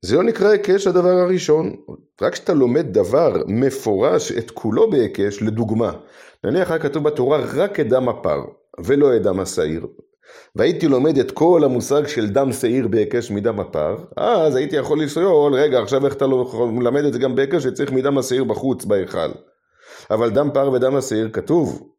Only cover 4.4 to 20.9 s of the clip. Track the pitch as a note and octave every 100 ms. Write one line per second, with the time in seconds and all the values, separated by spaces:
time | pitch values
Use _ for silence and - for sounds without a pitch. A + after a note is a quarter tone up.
4.4 | - - A2 A#2 A3 D#3 G#2+ - G2+ G2+
5.4 | A2 A2 G#2+ A2 A2 - - - - _
6.4 | F#2+ D#3 F3+ D#3+ D3+ D#3 D3 D3 B2+ D3+
7.4 | A#2 C3 G3+ G3 C3 C3 B2 A2+ F2+ C#2+
8.4 | B1+ - _ - F2 C#3+ C#3+ A#2 G2 F#2+
9.4 | F2+ - D#2 D#2+ D#2+ - _ _ _ -
10.4 | - - C#3 E3+ E3 C3 C#3+ F3+ - -
11.4 | D#3+ F3 C#3+ B2 - C#3+ C#3+ - G#2+ G2+
12.4 | C#3 A2 A#2 B2+ A2+ A2 G#2 A#2+ - G#2
13.4 | G#2+ G#2 F2+ D#2 D2+ G#2 - - A3+ A3+
14.4 | D#3 C3 D3 D3+ B2 D3+ D3+ E3 F#3+ D#3+
15.4 | D3 C3+ D3+ B2+ G#2 C3+ C#3 - C3+ C3
16.4 | B2 A2+ A#2+ A2+ A#2+ C3+ D3 A#2+ C3 B2
17.4 | C3+ E3+ C3 - C#3 C3 C3+ C#3 B2+ B2+
18.4 | B2 G#2 C3+ A#2 - G2+ F2 F2+ D#2 -
19.4 | _ _ _ _ - - - A2 A#2 A2
20.4 | D3 C#3 C#3 B2+ C3